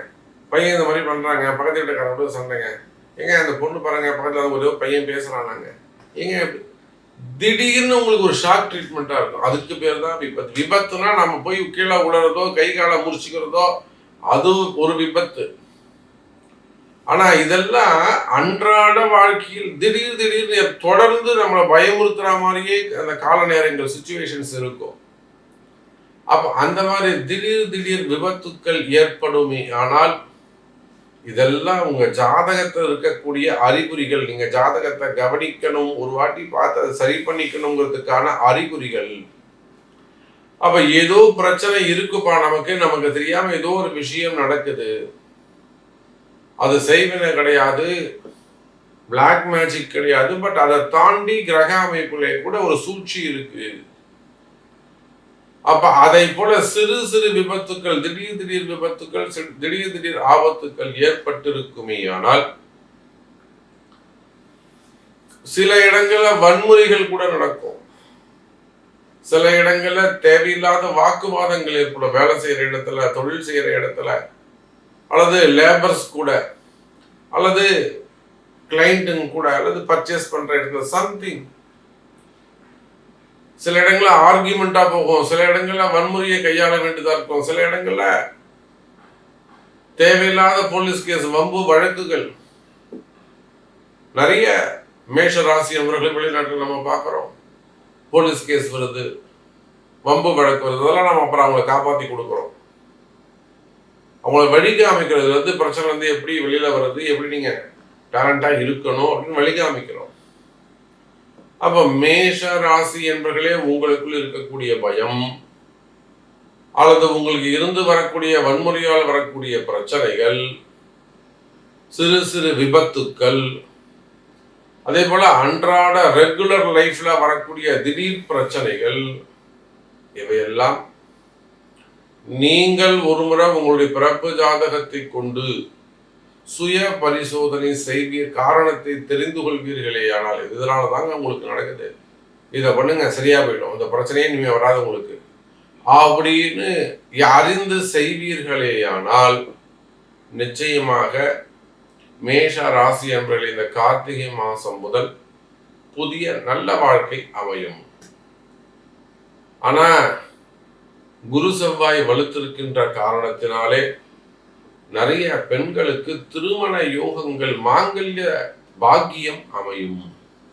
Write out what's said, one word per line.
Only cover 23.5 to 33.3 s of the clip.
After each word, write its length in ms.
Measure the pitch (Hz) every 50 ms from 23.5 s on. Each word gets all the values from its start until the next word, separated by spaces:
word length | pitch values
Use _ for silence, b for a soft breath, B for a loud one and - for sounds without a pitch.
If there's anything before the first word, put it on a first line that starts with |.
| 165 156 156 156 143 139 135 131
சிச்சுவேஷன்ஸ் 640 | - - - - 175 170 160 - 147 143 135 127 131
இருக்கும். 420 | 127 127 127 123 123 113 - - - _ _ _ _ _ _ _ _ _ _ _ _ _ _ _ _ _ _ _ _ _ _ _ _ _
அப்ப 260 | - 147 160 - -
அந்த 320 | - 127 143 160 180 190 190
மாதிரி 400 | 190 196 196 196 185 165 139 135
திடீர், 460 | 135 185 202 208 214 220 220 214 185
திடீர் 380 | 185 190 180 185 185 185 -
விபத்துக்கள் 800 | 139 147 156 185 185 185 180 - 175 - - - 165 165 156 135 135
ஏற்படுமே. 840 | 143 156 156 151 - - 156 147 147 147 143 139 135 127 127 123
ஆனால் 500 | 120 120 127 127 143 151 165 165 - - - - _ _ _ _ _ _ _ _ _ _ _ _ _ _ _ _ _ _ -
இதெல்லாம் 640 | 117 110 120 131 135 143 147 170 185 185 180 170
உங்க 180 | 151 139 131 120
ஜாதகத்துல 800 | - - 127 - 147 156 170 175 185 185 180 180 175 - 165 165 147
இருக்கக்கூடிய 560 | 143 135 156 156 151 - 143 143